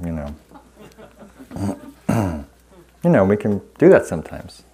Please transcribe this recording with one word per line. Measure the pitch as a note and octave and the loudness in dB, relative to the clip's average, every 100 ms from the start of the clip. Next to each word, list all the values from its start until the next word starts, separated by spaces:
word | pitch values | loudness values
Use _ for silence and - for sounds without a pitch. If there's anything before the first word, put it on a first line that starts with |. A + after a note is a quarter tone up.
| E2+ | -10
you | |
know." | D#2+ C#2+ D2 _ - _ _ - - - - G#3 - C4 - G2+ F#2+ - - - | -10 -10 -14 _ -20 _ _ -20 -20 -20 -20 -20 -20 -18 -10 -8 -10 -14 -12 -4
<clears throat> | A2+ F#2+ D2+ C#2+ _ _ - _ _ | -2 -2 -6 -14 _ _ -20 _ _
You | E3+ | 2
know, | C#3 F#3+ | 4 4
we | G#3 | 2
can | A3 G3+ - - | -2 -6 -6 2
do | E3 | 6
that | D#3 - | 6 2
sometimes. | - - - - - _ | -10 -10 -16 -18 -20 _